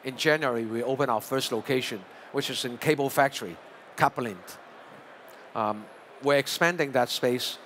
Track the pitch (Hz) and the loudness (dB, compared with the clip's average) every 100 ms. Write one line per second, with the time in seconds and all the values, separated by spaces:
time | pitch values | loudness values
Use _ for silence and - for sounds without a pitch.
0 | 135 123 156 151 143 120 113 113 120 135 | -10 0 2 4 2 0 -2 -4 -2 0
1 | 139 113 - 135 127 117 107 131 123 110 | 0 0 0 -2 0 -4 0 -2 -2 -8
2 | 95 - - 139 139 127 127 120 151 151 | -12 -20 -8 -6 -4 -4 -6 -4 0 2
3 | 139 139 139 - 104 82 - - - - | 2 4 2 2 -10 -12 -16 -20 -18 2
4 | 135 - 120 95 - - - - - - | 2 2 -6 -6 -12 -18 -18 -20 -20 -20
5 | - - - - - - 107 104 107 - | -20 -20 -20 -20 -10 -2 -2 -2 -8 -20
6 | - - 139 143 135 - 170 175 143 127 | -20 -4 2 4 2 2 2 2 0 2
7 | 120 - 131 123 - - | 2 2 0 0 -2 -8